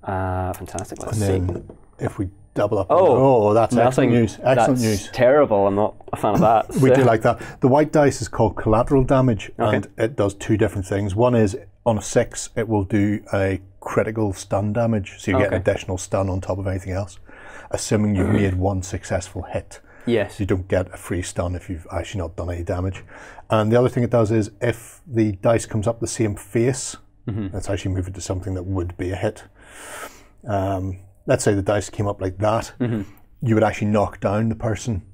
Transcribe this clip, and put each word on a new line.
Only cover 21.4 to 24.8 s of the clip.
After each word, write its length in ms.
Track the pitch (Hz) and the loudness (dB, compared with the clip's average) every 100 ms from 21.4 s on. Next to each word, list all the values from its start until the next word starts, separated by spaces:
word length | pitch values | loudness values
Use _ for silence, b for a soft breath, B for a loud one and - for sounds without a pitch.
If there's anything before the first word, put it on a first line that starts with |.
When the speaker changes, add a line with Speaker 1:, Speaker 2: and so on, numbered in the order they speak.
| 90 | -6
Speaker 2:
if 160 | 87 - | -6 -8
you've 160 | 85 - | -12 -8
actually 260 | 95 85 98 | -10 -6 -6
not 120 | 85 - | -8 -8
done 140 | 87 | -8
any 140 | 85 | -6
damage. 400 | 85 90 92 95 - B B B - | -4 -4 -4 -6 -14 B B B 0
And 220 | 110 107 | 2 4
the 80 | 117 | 4
other 100 | 127 | 4
thing 140 | - | 2
it 80 | 120 | 2
does 200 | 120 107 | 2 4
is 180 | 113 107 - | 2 0 -2
if 400 | 120 113 | -4 -4